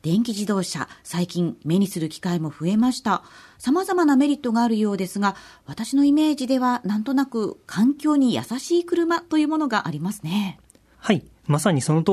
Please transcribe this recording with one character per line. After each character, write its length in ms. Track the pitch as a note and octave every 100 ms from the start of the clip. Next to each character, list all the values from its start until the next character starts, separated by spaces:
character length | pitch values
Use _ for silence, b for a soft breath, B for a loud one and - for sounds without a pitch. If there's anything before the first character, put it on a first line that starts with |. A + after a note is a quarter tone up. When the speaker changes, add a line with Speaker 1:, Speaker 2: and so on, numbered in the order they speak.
Speaker 1:
電 220 | D#3 F#3
気 60 | A#3+
自 180 | G3+ G#3
動 160 | G3
車、 260 | F3+ D#3+ - B
最 240 | - E3+ F3
近 320 | F3 E3+ - D3
目 120 | F3
に 80 | G3
す 140 | F3+
る 80 | D#3+
機 100 | -
会 220 | F#3 F3
も 80 | D#3
増 200 | - E3
え 80 | G#3+
ま 140 | B3
し 100 | B3
た。 200 | A3 F#3 B B B B
様 260 | - D#4+
々 220 | F#4+ F4+ D#4+
な 100 | C4+
メ 100 | C#4+
リ 100 | C#4
ッ 40 |
ト 120 | B3
が 100 | A3+
あ 60 | A#3+
る 100 | A3
よ 140 | G#3+
う 40 | G3
で 100 | F#3
す 120 | G3+
が、 180 | G3+ G3 B B -
私 260 | C#3+ A3+
の 140 | C4+ C#4+
イ 80 |
メ 160 | C#4+ D#4
ー 40 |
ジ 120 | D4 B3+
で 120 | C4
は 220 | B3+ B3
な 140 | F#3 G#3
ん 80 |
と 80 | G#3+
な 140 | C4+ C4+
く 340 | A#3 G3+ - -
環 260 | - A#3
境 220 | C#4+ D4+ D4
に 180 | C4
優 80 | C#3+ - B3
し 200 | - E4+
い 80 | E4+
車 340 | E4+ E4+ E4+
と 160 | E4+ D#4
い 60 |
う 60 | D4+
も 100 | D#4
の 100 | D4
が 180 | G#3+ -
あ 40 |
り 100 | D3+
ま 120 | F3
す 100 | G#3
ね。 360 | D#3 G3 G3 D#3 _ - b b
Speaker 2:
は 160 | -
い、 140 | G3+ - _ -
ま 120 | D3
さ 140 | G3+
に 100 | D3+
そ 100 | -
の 100 | D#3
通 100 | E3